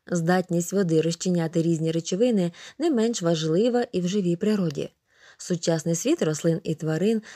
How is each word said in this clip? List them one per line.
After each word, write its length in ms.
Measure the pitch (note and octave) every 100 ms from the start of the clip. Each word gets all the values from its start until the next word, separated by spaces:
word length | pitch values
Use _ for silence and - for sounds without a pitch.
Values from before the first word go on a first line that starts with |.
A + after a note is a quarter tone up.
| -
Здатність 640 | F3 E3 F#3 F3+ E3+ E3+
води 280 | F#3+ F3+ D#3+
розчиняти 640 | D#3+ E3+ F#3 F3 E3 E3
різні 300 | E3 E3 D#3+
речовини 600 | E3 D#3+ F#3+ B3 G#3+ F3 - - -
не 120 | E4
менш 320 | B3 A3+ A#3
важлива 640 | E3+ E3 D#3+ E3 A#3+ A#3+ A#3+
і 80 | F3+
в 80 | F3
живій 280 | G#3 F3+ E3+
природі. 540 | G3+ G#3+ E3+ C#3+ C#3+ _ _ _ - -
Сучасний 580 | - F3 - E3 E3
світ 280 | E3 B3 E4+
рослин 380 | E3+ D#3 E3+ D#3+
і 120 | -
тварин, 480 | D#3 D#3 D#3 F#3+ A3+ -